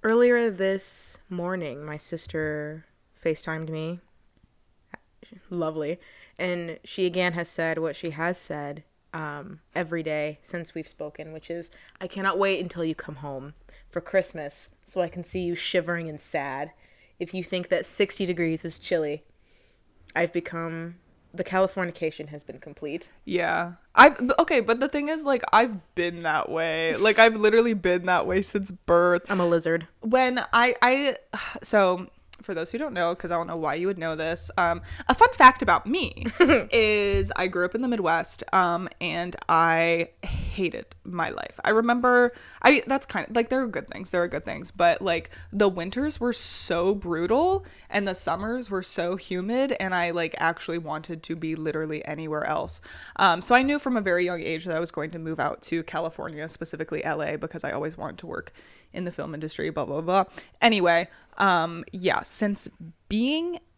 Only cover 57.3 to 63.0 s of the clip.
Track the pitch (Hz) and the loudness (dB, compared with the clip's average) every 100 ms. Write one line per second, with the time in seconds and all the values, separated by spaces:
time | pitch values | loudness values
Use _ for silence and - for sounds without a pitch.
57.3 | 151 160 165 - - 151 165 - - 175 | -4 -8 -8 -6 -6 -6 -6 -10 -10 -12
58.3 | 85 - - - - _ - 180 175 147 | -12 -12 -20 -20 -20 _ -8 -8 -6 -8
59.3 | 151 156 - 156 156 139 139 165 190 185 | -8 -8 -6 -4 -4 -4 -4 0 2 2
60.3 | - - _ 233 214 175 170 175 - _ | -4 -20 _ 2 4 4 4 0 -10 _
61.3 | - 196 175 165 170 - 190 180 - - | 0 2 4 0 -6 -10 -4 0 0 -2
62.3 | - 208 202 - _ 165 - | -2 0 0 -4 _ -20 -20